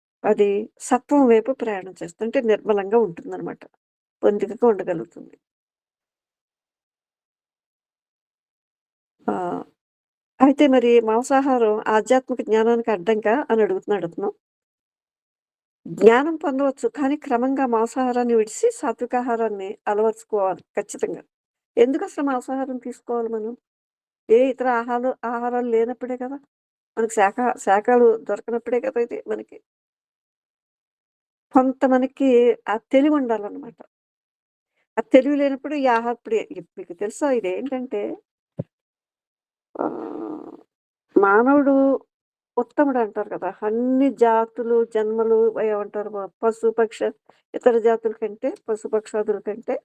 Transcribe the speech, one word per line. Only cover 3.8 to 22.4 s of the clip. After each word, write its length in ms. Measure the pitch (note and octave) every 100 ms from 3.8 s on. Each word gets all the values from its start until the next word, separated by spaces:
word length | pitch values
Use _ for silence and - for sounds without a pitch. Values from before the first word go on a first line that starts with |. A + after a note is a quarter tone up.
| _ _ _ -
పొందికగా 440 | G#3+ G#3 G3 - A#3+
ఉండగలుగుతుంది. 680 | F#3+ F3+ E3+ E3+ - - _ _ _ _ _ _ _ _ _ _ _ _ _ _ _ _ _ _ _ _ _ _ _ _ _ _ _ _ _ _ _ _ _ _ _ _ _ _ _ -
ఆ, 340 | G3+ F3+ - - _ _ _ _ _ _ -
అయితే 260 | C#4 C#4 D4
మరి 340 | C4 A#3+ A#3
మాంసాహారం 840 | A3 A3+ C4 C4+ C#4 B3+ A3 G#3+ -
ఆధ్యాత్మిక 540 | G#3+ G#3+ C4 C4 B3
జ్ఞానానికి 500 | A#3 A3 A3 A#3 A#3
అడ్డంకా 560 | G3+ F3 G#3+ G#3 B3+ -
అని 120 | A3+
అడుగుతున్నాడు 440 | G3+ F#3+ G3 G3+ F3
అతను. 280 | - G#4 - _ _ _ _ _ _ _ _ _ _ _ _ _ _ -
జ్ఞానం 500 | E3 G3+ A#3+ D4+ D#4+
పొందవచ్చు, 500 | D#4+ C4 C#4 C4 A#3
కానీ 260 | - C4+ D4
క్రమంగా 480 | C#4+ A#3 C4 C#4 C4
మాంసాహారాన్ని 720 | A3+ A#3 C4+ B3+ B3 A#3+ A3+
విడిచి 320 | G#3+ - A#4+
సాత్వికాహారాన్ని 960 | - C#4 A3+ A#3+ B3 B3 A3+ A3+ G3+ F#3+ - -
అలవర్చుకోవాలి 760 | G#3 A3 A3 - G#3 F#3+ F3 _
ఖచ్చితంగా. 480 | - G3+ - G3+ E3 - _ _ _ _ -
ఎందుకు 260 | A#3+ C#4+ G4
అసలు 180 | - C#4
మాంసాహారం 520 | B3+